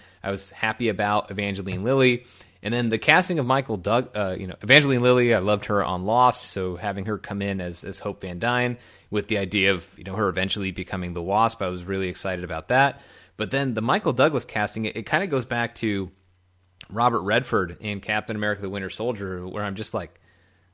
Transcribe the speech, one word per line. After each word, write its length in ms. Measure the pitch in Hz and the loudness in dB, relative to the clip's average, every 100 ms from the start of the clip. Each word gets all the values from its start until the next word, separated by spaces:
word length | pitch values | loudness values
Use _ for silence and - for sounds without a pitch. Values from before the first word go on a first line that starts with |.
| - _ | -20 _
I 80 | 101 | -6
was 200 | 98 - | -6 -8
happy 380 | - 110 110 117 | -4 -4 0 0
about 420 | 95 104 104 - | 0 2 0 -2
Evangeline 540 | 101 101 95 95 90 | -4 -4 -4 -6 -4
Lilly. 420 | 110 135 127 120 - - - _ | 2 4 4 4 -4 -20 -20 _
And 140 | 107 | -4
then 140 | 120 117 | 0 0
the 100 | 110 | 2
casting 400 | - 160 180 165 | 4 4 4 0
of 80 | 123 | 2
Michael 300 | 135 131 104 | 2 0 -4
Doug-, 400 | 95 117 - 107 | 0 0 0 -2
uh, 180 | 98 92 | -2 -4
you 120 | 90 | -8
know, 80 | 90 | -4
Evangeline 380 | 107 143 143 123 | 6 6 6 4
Lilly, 320 | 123 123 120 | 6 6 6
I 60 | 107 | 4
loved 280 | 98 104 - | 4 0 2
her 180 | 104 | 0
on 200 | 87 90 | 0 -2
Lost, 460 | 95 120 127 - - | 2 6 6 4 -4
so 240 | 98 92 | -6 -4
having 300 | 87 104 98 | -4 -4 -4
her 120 | 101 104 | -4 -6
come 240 | - 101 | -6 -4
in 200 | 101 98 | -2 -2
as, 240 | 90 85 | -6 -8
as 160 | 98 92 | -10 -8
Hope 200 | 104 92 | -8 -8
Van 200 | 92 87 | -8 -4
Dyne 380 | 117 123 123 120 - - - | -2 0 0 -4 -12 -20 -6
with 180 | 104 101 | -4 0
the 100 | 104 | -2
idea 340 | 95 101 95 | 0 2 4
of, 240 | 90 - - | 2 -4 -14
you 60 | |
know, 140 | 92 101 | -8 -2
her 120 | 101 | 0
eventually 440 | 90 98 107 95 | 0 -2 -2 -4
becoming 420 | 92 90 95 90 | -6 -6 -6 -6
the 80 | 87 | -4
Wasp, 400 | 85 104 113 - | 0 2 2 0
I 60 | 95 | -4
was 160 | 90 | -4
really 240 | 87 95 92 | -4 -4 -4
excited 360 | 87 95 92 | -4 -6 -4
about 220 | 85 80 - | -6 -6 2
that. 320 | 127 139 127 - - - - | 4 4 0 -16 -20 -14 -8
But 160 | 104 | -4
then 220 | 135 139 | -2 -2
the 60 | 110 | 0
Michael 320 | 117 190 160 | 0 0 2
Douglas 320 | 120 151 139 | 2 2 2
casting, 420 | - 110 104 113 110 | -2 -2 -2 -2 -6
it, 100 | 113 | -6
it 100 | 101 | -2
kinda 220 | 156 190 | -2 0
goes 160 | 135 | -2
back 320 | 117 120 117 - | -2 -4 -4 -2
to 340 | 110 98 90 - _ _ _ _ _ - - | -2 -2 -4 -12 _ _ _ _ _ -20 -8
Robert 320 | 104 120 113 | 0 2 2
Redford 540 | 95 117 131 110 87 - | 2 0 2 0 -2 -6
in 220 | 107 101 | -8 -6
Captain 340 | - 107 - | -4 -4 -4
America: 280 | 107 104 98 | -4 -2 -2
The 80 | 98 | -4
Winter 200 | 98 95 | -6 -6
Soldier, 560 | - 117 107 98 90 92 | -4 -4 -4 -6 -6 -8
where 160 | 104 | -6
I'm 140 | 104 98 | -6 -6
just 180 | 107 | -6
like, 240 | 104 82 _ _ _ _ _ _ | -6 -6 _ _ _ _ _ _